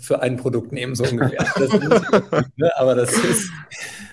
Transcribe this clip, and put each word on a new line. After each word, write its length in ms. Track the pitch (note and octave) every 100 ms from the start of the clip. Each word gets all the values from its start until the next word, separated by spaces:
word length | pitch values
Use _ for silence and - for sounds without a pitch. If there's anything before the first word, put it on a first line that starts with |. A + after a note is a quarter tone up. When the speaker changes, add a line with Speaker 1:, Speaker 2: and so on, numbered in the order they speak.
Speaker 1:
für 200 | - C#3
ein 160 | B2+ B2+
Produkt 360 | C3 A#2 -
nehmen, 240 | C3 B2 B2
so 80 |
ungefähr. 420 | C3 A#2 B2+ - F#3+
Speaker 2:
<laughs> 60 | -
Speaker 1:
Das 160 | C3+
ist, 400 | G#3 D3 A3 - G3 - D#3 C3+ -
ne, 140 | E3 C#3+
aber 200 | C3 B2
das 160 | A#2+
ist, 380 | A3 A#3 - F#2 D#3 D3+ - - - -